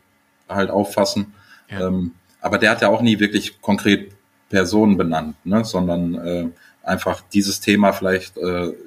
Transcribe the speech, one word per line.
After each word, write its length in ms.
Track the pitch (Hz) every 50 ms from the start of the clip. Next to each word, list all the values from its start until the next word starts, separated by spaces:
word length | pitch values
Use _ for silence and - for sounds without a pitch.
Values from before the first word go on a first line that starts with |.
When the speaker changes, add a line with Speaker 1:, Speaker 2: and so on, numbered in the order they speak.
| _ _ _ _ _ _ _ _ _ -
Speaker 1:
äh, 40 | 92
halt 160 | 98 95 92
auffassen. 640 | - 98 101 - - - 98 95 - 104 101 - - _ _ _ - - _ -
Speaker 2:
Ja. 180 | 104 98 92
Speaker 1:
Ähm, 260 | 92 92 92 90 85 - _ _ _ _ _
aber 200 | - - 104 98
der 100 | 110 107
hat 100 | 117 113
ja 80 | 113 101
auch 120 | 107 110
nie 180 | 120 117 107 95
wirklich 400 | 104 104 107 101 101 - - _
konkret 560 | - - 101 92 - 104 101 95 - - - _ _ _ _ _ _ _
Personen 460 | - 95 92 87 101 107 107 104 98
benannt, 380 | 87 87 82 80 80 78 78 76 - -
ne, 220 | 87 98 113 113
sondern, 480 | 117 - 90 90 87 85 87 87 85 87
äh, 340 | 85 85 87 87 87 85 82 - _ _ _ _ _ -
einfach 360 | - - - - - 185 - - _ -
dieses 260 | 101 98 98 - -
Thema 320 | - 107 101 101 101 98
vielleicht, 460 | 95 - 95 92 95 92 - - -
äh, 340 | - 82 90 90 90 87 85 78 - -